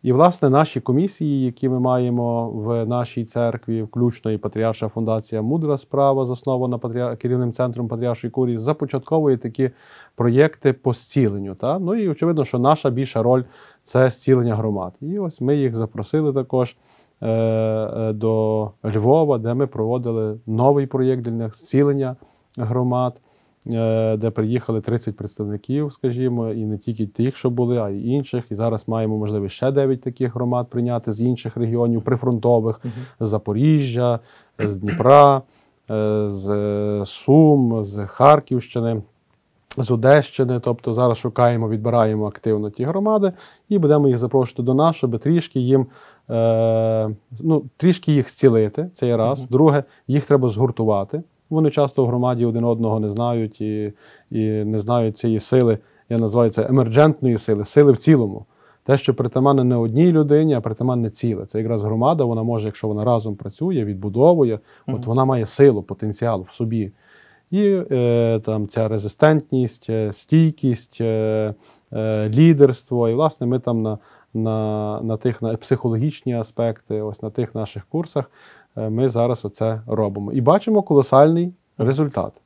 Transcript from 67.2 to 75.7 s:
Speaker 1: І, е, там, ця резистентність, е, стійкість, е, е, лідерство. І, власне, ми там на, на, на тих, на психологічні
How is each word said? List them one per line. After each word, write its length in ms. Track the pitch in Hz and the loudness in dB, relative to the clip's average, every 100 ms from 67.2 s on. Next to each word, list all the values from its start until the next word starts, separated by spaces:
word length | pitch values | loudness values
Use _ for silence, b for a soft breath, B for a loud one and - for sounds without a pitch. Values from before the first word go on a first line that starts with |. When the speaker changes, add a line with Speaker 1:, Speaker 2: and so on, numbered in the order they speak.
| b b _ | b b _
Speaker 1:
І, 320 | 185 202 196 - | 0 2 0 0
е, 500 | 127 120 117 117 113 | 0 2 2 2 0
там, 240 | 110 110 104 | -2 -4 -4
ця 200 | - 110 | -2 -2
резистентність, 1000 | 110 104 - 151 156 147 131 123 - - | -2 -6 2 4 4 0 -2 -2 -4 -6
е, 220 | 113 107 | -4 -4
стійкість, 840 | 98 - 160 160 151 139 113 - - | -6 0 4 4 2 -2 -2 -6 -6
е, 540 | 113 110 110 107 107 104 b b _ | -4 -2 0 -2 -2 -6 b b _
е, 360 | - 110 110 110 | -6 -4 -2 0
лідерство. 800 | 113 160 151 139 123 - 123 117 | 4 6 8 6 4 -4 0 0
І, 60 | |
власне, 320 | 117 156 - 123 | 2 0 -2 -2
ми 120 | 127 | -2
там 240 | 127 117 | -2 -2
на, 160 | 110 104 b b b | -2 -6 b b b
на, 680 | 113 110 110 110 107 107 107 | -6 -2 -2 -4 -4 -6 -6
на 140 | 113 110 | -6 -4
тих, 260 | 127 117 | -4 -4
на 140 | 113 113 | -6 -6
психологічні 800 | - | -4